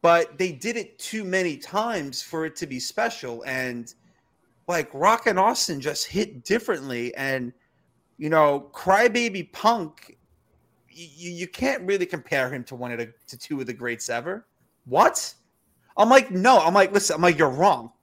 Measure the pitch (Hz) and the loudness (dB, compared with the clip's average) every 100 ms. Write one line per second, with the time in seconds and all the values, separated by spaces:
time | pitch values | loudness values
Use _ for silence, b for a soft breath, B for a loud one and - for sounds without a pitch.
0 | 170 170 165 143 185 143 202 233 202 _ | 6 4 2 -2 -4 -4 -6 -6 -8 _
1 | - 220 196 185 180 139 - 196 226 214 | -10 -10 -4 -2 -2 -6 -6 -4 -4 -4
2 | 143 131 - 165 160 156 160 127 - - | -8 -10 -10 -8 -8 -8 -12 -10 -10 -4
3 | 233 - 131 117 127 131 127 120 117 - | -4 -4 -12 -12 -8 -6 -6 -8 -12 -18
4 | _ _ _ _ _ _ - 175 151 139 | _ _ _ _ _ _ -6 -4 -4 2
5 | 180 226 - 190 196 254 - 151 143 143 | 4 4 2 2 2 2 -4 -4 -6 -6
6 | - 185 208 131 - 214 226 175 135 120 | -6 -4 -4 -6 -2 -2 -2 -6 -4 -6
7 | 120 - 135 135 123 - _ _ _ _ | -6 -6 -4 -4 -6 -12 _ _ _ _
8 | _ _ 151 160 151 143 143 - 185 196 | _ _ 0 4 4 2 -4 -12 -6 2
9 | 240 226 233 190 165 - 220 233 160 _ | 2 2 -2 -4 -12 0 2 2 -2 _
10 | - _ _ _ _ _ _ _ _ - | -20 _ _ _ _ _ _ _ _ -20
11 | 170 143 175 170 175 - 262 269 180 196 | -20 -16 -14 -10 -10 -4 -2 -2 -2 -2
12 | 180 165 - 147 127 135 123 127 123 117 | -2 -6 -4 -2 -2 -4 -12 -12 -10 -8
13 | 117 _ _ 123 - 143 123 113 120 117 | -8 _ _ -20 -10 -8 -6 -8 -6 -8
14 | - 120 139 202 _ _ _ _ - 135 | -6 -6 -6 -10 _ _ _ _ -4 2
15 | 247 - - - _ _ _ _ b - | 2 2 -8 -12 _ _ _ _ b 2
16 | 220 262 - 185 214 254 165 185 190 196 | 8 8 6 2 6 6 6 4 4 4
17 | - 156 180 156 156 127 190 139 117 _ | 0 2 4 4 2 4 2 2 -4 _